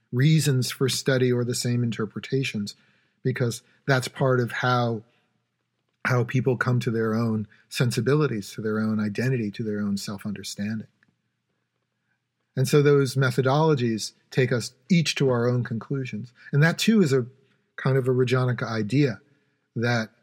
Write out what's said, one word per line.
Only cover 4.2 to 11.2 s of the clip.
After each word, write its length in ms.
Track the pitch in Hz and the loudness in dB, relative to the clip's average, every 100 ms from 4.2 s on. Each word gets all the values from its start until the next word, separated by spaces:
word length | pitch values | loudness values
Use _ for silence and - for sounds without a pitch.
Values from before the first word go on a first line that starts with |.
| 135 127 | 0 2
of 120 | 117 | 0
how, 480 | - 127 123 120 110 - _ _ _ _ _ _ _ _ _ 117 | -2 0 0 0 -4 -10 _ _ _ _ _ _ _ _ _ -2
how 180 | 123 | 0
people 320 | 120 131 131 123 | 0 0 0 0
come 240 | 127 123 | 0 0
to 120 | 123 | 0
their 220 | 113 110 | -2 0
own 340 | 110 117 110 104 _ - | 0 0 -2 -4 _ -8
sensibilities, 840 | - 123 123 107 151 139 110 - | -2 -2 0 0 2 0 -2 -8
to 100 | - | -6
their 180 | 107 107 | -4 -2
own 220 | 110 107 | 0 0
identity, 500 | 107 101 127 123 104 | -2 -2 -2 -2 -4
to 120 | 110 | -4
their 180 | 107 104 | -6 -4
own 160 | 104 98 | -2 -4
self-understanding. 920 | - 98 107 98 - - 104 110 - _ _ _ | -6 -10 -8 -10 -10 -8 -6 -6 -10 _ _ _